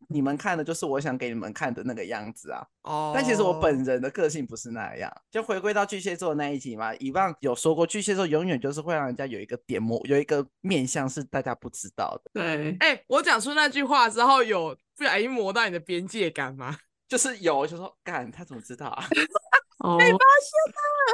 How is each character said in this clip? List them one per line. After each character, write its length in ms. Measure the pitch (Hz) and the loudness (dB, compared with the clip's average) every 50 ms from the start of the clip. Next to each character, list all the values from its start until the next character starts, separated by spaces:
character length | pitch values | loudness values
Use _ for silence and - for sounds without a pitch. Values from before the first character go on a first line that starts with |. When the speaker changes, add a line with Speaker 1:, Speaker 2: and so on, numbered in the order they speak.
| - - | -12 -6
Speaker 1:
你 120 | 147 147 | -2 -2
们 140 | 135 139 143 | 0 0 -2
看 220 | 151 - 202 180 | -2 -2 -2 -2
的 60 | 160 147 | -2 -2
就 100 | 160 165 | -4 -6
是 120 | - 180 | -4 -2
我 140 | 147 135 139 | -2 -2 -2
想 180 | 143 147 127 | -2 -2 -4
给 120 | 127 127 120 | -4 -4 -6
你 60 | 117 | -6
们 160 | 117 90 110 104 | -6 -8 -8 -6
看 200 | - 151 131 120 | -4 -4 -4 -4
的 100 | - 107 | -4 -6
那 100 | 127 117 | -8 -8
个 100 | 110 90 | -8 -8
样 280 | 92 117 104 107 110 113 | -8 -8 -8 -10 -12 -14
子 180 | - - 73 | -14 -14 -12
啊。 140 | 64 62 - - _ _ - | -12 -12 -12 -16 _ _ -10
Speaker 2:
哦。 280 | - 151 151 156 151 151 | -8 -6 -4 -4 -2 -2
Speaker 1:
但 100 | 269 262 | 0 0
其 120 | 247 226 | 2 2
实 60 | 202 | 4
我 120 | 202 180 170 156 | 4 2 2 2
本 240 | 170 160 143 131 131 | 2 2 2 2 0
人 180 | 135 127 123 | 0 0 0
的 80 | 127 139 | -2 -4
个 200 | - 202 165 151 | -2 0 0 0
性 160 | 151 156 131 | 0 -4 -8
不 100 | - 113 | -8 -10
是 160 | - - 120 | -14 -12 -12
那 240 | 113 113 101 - - | -10 -10 -10 -10 -10
样。 160 | - 95 - - - _ _ | -10 -10 -10 -12 -16 _ _
就 140 | - 226 220 | -6 -6 -4
回 160 | 233 202 185 | -4 -4 -2
归 140 | 180 208 208 | -2 0 0
到 120 | 208 202 | 0 0
巨 140 | 196 208 190 | -2 -4 -6
蟹 160 | 180 196 175 | -6 -6 -6
座 180 | 165 185 165 151 | -2 -2 -2 -2
那 160 | 147 147 143 | -2 -2 -4
一 80 | 147 | -4
集 180 | 135 - 127 113 | -6 -8 -8 -8
嘛， 200 | 107 113 110 113 | -6 -6 -6 -6
以 160 | - 135 135 | -6 -8 -4
往 240 | 135 185 196 180 156 - | 0 0 0 0 -2 -2
有 120 | 139 135 120 | -2 -2 -2
说 220 | - - 160 160 | 0 2 2 2
过， 100 | 160 170 | 2 2
巨 160 | - - 208 | 0 0 -2
蟹 140 | 185 208 196 | -2 -2 0
座 100 | 185 175 | 0 0
永 200 | 160 151 156 180 | 0 0 0 0
远 140 | 185 151 123 | 0 -2 -2
就 120 | 127 139 | -2 -4
是 100 | 143 156 | -4 -6
会 140 | 147 170 165 | -4 -4 -2
让 100 | 151 139 | -2 -2
人 100 | 127 123 | -4 -4
家 100 | - 139 | -6 -8
有 140 | 135 113 98 | -8 -8 -10
一 60 | 104 | -8
个 100 | - 120 - _ | -8 -10 -10 _
点 140 | - 120 95 | -4 -4 -2
模-， 200 | 110 113 117 - - | -2 -2 -2 -2 0
有 100 | 127 139 | 2 2
一 60 | 143 147 | 2 2
个 220 | - 151 143 135 - _ _ | 2 0 -2 -2 -4 _ _
面 260 | - 190 190 143 131 | -4 -2 0 0 0
向 200 | 123 - 151 135 | -2 -2 -4 -4
是 160 | 135 - 151 139 | -4 -4 -8 -8
大 160 | - - 135 | -6 -4 -4
家 120 | 123 127 117 | -4 -4 -6
不 160 | - - 120 | -6 -10 -12
知 220 | - - - 98 - | -14 -14 -14 -10 -6
道 240 | - 95 - - - - | -6 -6 -6 -6 -8 -12
的。 80 | - - | -10 -6
Speaker 3:
对。 440 | - 170 165 156 147 151 151 180 185 | -4 -4 -2 -2 -2 -2 -4 -2 0
Speaker 2:
哎， 200 | 311 320 254 - - | 2 2 2 0 -2
我 140 | - 247 302 | 0 0 2
讲 180 | - 349 262 220 | 4 4 2 2
出 140 | 208 277 294 | 2 0 2
那 140 | 302 302 285 | 2 2 2
句 140 | 269 285 277 | 2 0 0
话 260 | 247 294 269 240 226 | 2 4 4 4 4
之 140 | 220 233 240 | 4 4 6
后， 180 | 269 269 262 | 6 6 6
有 340 | 247 220 202 180 165 151 131 - _ _ _ | 6 4 2 0 -2 -4 -6 -10 _ _ _
不 80 | - 294 | -2 0
小 160 | 226 185 202 | 0 2 2
心 100 | 220 262 | 0 0
磨 220 | 262 240 202 190 196 | -2 -2 -2 0 0
到 120 | 233 226 | 0 0
你 60 | 202 | 0
的 80 | 175 170 | -2 -4
边 280 | 156 - 175 175 185 | -6 -4 -4 -4 -4
界 220 | 185 - 226 185 160 | -4 -4 -2 -2 -2
感 260 | - 151 139 131 135 | -2 -4 -6 -6 -8
吗？ 200 | 135 127 131 151 - _ _ _ _ _ | -8 -10 -10 -10 -10 _ _ _ _ _
Speaker 1:
就 100 | - 254 | -4 -2
是 200 | 233 - 269 247 196 | 0 0 0 -2 0
有， 280 | 190 165 147 135 143 | 2 2 2 2 0
就 80 | 160 170 | -2 -4
说 180 | 170 185 - - _ _ | -8 -12 -14 -16 _ _
，“干， 280 | 185 170 139 123 - | -8 -6 -6 -8 -8
他 120 | - 151 175 | -12 -16 -16
怎 120 | - 135 | -14 -14
么 60 | 113 | -16
知 140 | - - 123 | -14 -14 -14
道 120 | 117 147 | -12 -10
啊？” 180 | 123 - - - - | -10 -8 -8 -6 -2
Speaker 3:
<laughs> 680 | - - 311 311 - 622 - - - 539 - _ _ - - | 0 0 0 0 -2 -4 0 2 2 2 2 _ _ -4 0
哦。 140 | - 339 | 2 6
Speaker 2:
被 80 | - 494 480 | 8 8 8
发 60 | 466 | 10
现 560 | 480 523 539 571 571 554 - - 622 640 - - | 10 10 10 10 8 6 4 2 2 2 2 0
了。 80 | 587 587 587 587 587 554 453 | -2 -2 0 0 2 2 4